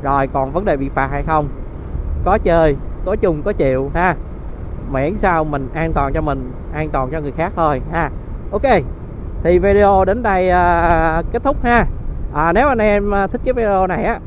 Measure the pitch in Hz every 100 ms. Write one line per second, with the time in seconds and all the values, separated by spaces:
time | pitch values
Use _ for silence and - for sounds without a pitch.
0 | 139 139 135 139 135 151 202 147 135 -
1 | 135 143 143 160 147 - - - - -
2 | - - 180 208 196 170 160 139 - -
3 | - 208 196 156 165 208 143 131 139 151
4 | 180 156 - - - - - - - 135
5 | 143 208 196 165 156 143 131 160 165 160
6 | 139 156 151 135 127 127 - 151 156 147
7 | 131 156 147 135 165 - 160 135 123 165
8 | 156 - - - - 208 269 214 127 -
9 | - - - - 160 180 190 202 202 196
10 | 185 220 226 185 185 180 175 170 170 170
11 | 160 160 165 240 269 285 240 240 185 -
12 | - - - 147 165 175 285 240 214 208
13 | 202 202 190 240 254 247 220 190 185 170
14 | 202 226